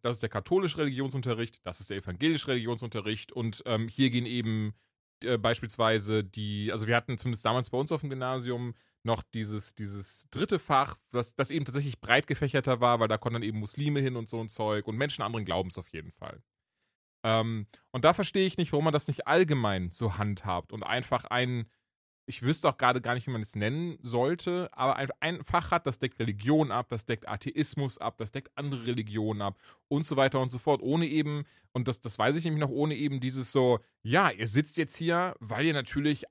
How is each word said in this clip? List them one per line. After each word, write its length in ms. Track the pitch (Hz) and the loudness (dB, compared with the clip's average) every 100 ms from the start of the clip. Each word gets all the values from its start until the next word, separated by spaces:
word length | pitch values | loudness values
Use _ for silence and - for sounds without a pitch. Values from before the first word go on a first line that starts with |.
das 140 | 120 117 | -4 -2
ist 60 | |
der 60 | 110 | -2
katholische 480 | 104 - 185 180 165 | -4 0 2 2 0
Religionsunterricht, 880 | 147 127 135 135 123 113 117 - 92 | 0 0 -2 -2 -2 -2 -2 -6 -10
das 140 | 87 | -10
ist 80 | - | -6
der 80 | 98 | -6
evangelische 520 | 95 87 156 156 - | -6 0 2 2 0
Religionsunterricht 840 | 123 113 113 120 110 104 110 - | -2 -2 -4 -4 -4 -4 -4 -6
und, 300 | 127 113 101 | -6 -4 -4
ähm, 240 | - 110 113 | -2 0 0
hier 220 | 120 131 | 2 2
gehen 160 | 120 123 | 2 0
eben, 480 | 120 113 110 107 - _ _ _ _ | -2 -2 0 -2 -6 _ _ _ _
äh, 140 | 117 120 | -2 2
beispielsweise 840 | 113 117 113 - 113 110 101 107 | 2 0 -2 2 4 4 2 0
die, 480 | 98 107 104 104 104 | 0 -6 -6 -4 -2
also 160 | 104 110 | -2 2
wir 100 | 120 | 2
hatten 200 | - 120 | 2 -4
zumindest 300 | 127 113 113 | -4 -2 0
damals 240 | 123 120 | 0 0
bei 80 | 127 | -2
uns 120 | 156 | -2
auf 80 | 156 | -4
dem 80 | 147 | -4
Gymnasium 640 | 131 127 131 123 120 123 - _ _ | -4 -4 -2 -4 -4 -6 -10 _ _
noch 200 | 113 110 | -2 -2
dieses, 520 | - 113 107 107 - | -2 -6 -4 -6 -8
dieses 540 | - 101 101 95 - - | -10 -10 -10 -12 -16 -12
dritte 280 | 131 208 185 | -4 0 -2
Fach, 380 | - 135 143 - _ | 2 2 2 -4 _
das, 220 | 123 120 | -4 -2
das 160 | - 135 | -2 -2
eben 140 | 165 | -2
tatsächlich 340 | 135 135 143 113 | -2 -2 -4 -4
breit 240 | 110 123 - | 4 4 4
gefächerter 560 | - 139 139 131 120 | -2 0 2 2 4
war, 180 | 123 120 | 6 6
weil 80 | 110 | 4
da 80 | 110 | 2
konnten 180 | 123 117 | -2 -2
dann 60 | |
eben 160 | 107 107 | -2 -4
Muslime 420 | 104 - 147 143 | -6 -2 0 2
hin 160 | 135 123 | 0 -2
und 120 | 113 | -6
so 100 | 117 | -6
ein 120 | 113 | -6
Zeug 360 | - 107 104 107 | -4 0 0 -2
und 100 | 110 | -2
Menschen 240 | 143 - | -2 -2
anderen 240 | 107 113 92 | -4 -4 -2
Glaubens 320 | 87 92 90 | -2 -2 -8
auf 100 | - | -10
jeden 240 | 80 80 | -12 -14
Fall. 300 | - - - _ _ _ _ _ _ _ _ | -14 -14 -16 _ _ _ _ _ _ _ _
Ähm, 420 | 113 113 113 113 104 - _ | 2 2 2 -4 -8 -16 _
und 140 | 127 | 4
da 100 | 156 | 4
verstehe 320 | 175 185 196 190 | 4 2 2 2
ich 100 | 185 | 2
nicht, 160 | 165 | 0
warum 120 | 147 | 2
man 100 | 160 | 2
das 140 | 147 - | 2 0
nicht 180 | 131 - | -4 2
allgemein 640 | 165 175 143 107 95 90 | 4 6 4 2 0 -2
so 260 | - 113 90 | -2 -2 0
handhabt 560 | 104 98 101 90 - | -2 -2 -2 -4 -4
und 100 | 110 | -8
einfach 440 | - 120 123 123 - | -2 -2 0 -2 0
ein, 400 | 123 123 123 110 _ _ _ _ _ - | 0 0 -2 -6 _ _ _ _ _ -14
ich 160 | - | -2
wüsste 260 | 120 160 156 | 0 2 2
auch 100 | - | 4
gerade 220 | 127 123 | 4 4
gar 140 | 120 | 0
nicht, 120 | 123 127 | -2 -2
wie 60 | |
man 100 | 117 | -4
es 140 | 107 107 | -4 -2
nennen 420 | 104 147 175 151 | 0 0 -4 -8
sollte, 680 | 123 120 131 175 180 180 180 | -2 0 2 0 -2 -4 -4
aber 220 | - 131 135 | 0 0 0
ein, 120 | 135 - | -2 -4
ein 240 | 156 175 | -4 -4
Fach 300 | - 175 - | 0 0 2
hat, 140 | 170 143 | 0 0
das 120 | 120 | -2
deckt 220 | 131 - | -4 -2
Religion 500 | 113 101 110 156 147 | -2 0 4 4 4
ab, 160 | 110 120 | 0 -2
das 160 | 113 | -6
deckt 240 | - 113 - | -4 -4 -4
Atheismus 680 | 107 139 - 147 - 139 - | -8 -4 -2 -2 -2 -4 -4
ab, 200 | 113 - | -6 -6
das 120 | 110 | -8
deckt 220 | 135 - - | -8 -10 -8
andere 300 | 143 131 117 | -6 -4 -2
Religionen 560 | 120 107 107 107 104 | -2 -2 -2 -2 -2
ab 160 | 101 98 - - _ | -4 -6 -14 -20 _
und 180 | 143 160 | -2 2
so 100 | 139 | 4
weiter 220 | 135 135 | 4 4
und 80 | 127 | 0
so 100 | 123 | 0
fort, 220 | - 139 | 2 2
ohne 260 | 123 160 165 | 2 2 2
eben, 380 | 156 147 147 147 _ _ | 2 0 -4 -6 _ _
und 160 | 127 123 | -2 -2
das, 120 | 120 | -2
das 200 | 120 - | -6 2
weiß 160 | 113 156 | 2 4
ich 80 | |
nämlich 160 | 165 151 | 0 0
noch, 80 | 139 | 0
ohne 240 | 123 151 | 0 0
eben 240 | 131 147 135 | 0 -2 -2
dieses 320 | 127 131 123 | -2 -4 0
so, 300 | 139 127 113 - _ | 4 6 4 0 _
ja, 260 | 110 156 185 | 2 4 4
ihr 160 | 98 110 | 2 2
sitzt 300 | 113 151 - | 2 2 -2
jetzt 180 | 151 | -2
hier, 400 | - 165 170 180 - | -2 0 2 0 -4
weil 260 | 110 110 156 | -6 0 2
ihr 60 | |
natürlich 520 | 143 120 143 147 143 - | 0 -2 0 2 0 -2